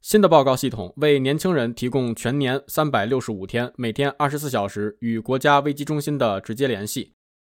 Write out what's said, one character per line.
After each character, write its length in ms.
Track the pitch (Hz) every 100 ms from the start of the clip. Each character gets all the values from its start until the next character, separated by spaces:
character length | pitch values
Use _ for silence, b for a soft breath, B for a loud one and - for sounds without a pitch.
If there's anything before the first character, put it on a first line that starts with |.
新 200 | - 214
的 60 | 190
报 160 | 160
告 120 | 135
系 140 | 127 131
统 240 | 113 90 -
为 220 | 151 143
年 180 | 131 151
轻 140 | 185
人 200 | 160 117
提 160 | 117 123
供 240 | 135 120
全 240 | 113 123 143
年 240 | 131 127 -
三 240 | - 151
百 140 | 123
六 140 | 104 131
十 120 | 123
五 160 | 101 95
天， 240 | 117 120
每 160 | - 120
天 220 | 110 139 -
二 100 | 147
十 80 | 143
四 120 | 147
小 180 | 120 101
时 300 | 104 104 -
与 200 | 117 113
国 200 | 113 135
家 220 | 147 143
危 120 | 143
机 100 | 143
中 160 | 147 151
心 180 | 147 143
的 220 | 120 95
直 140 | -
接 140 | 110 135
联 180 | 104
系。 280 | 104 131 - _ _ _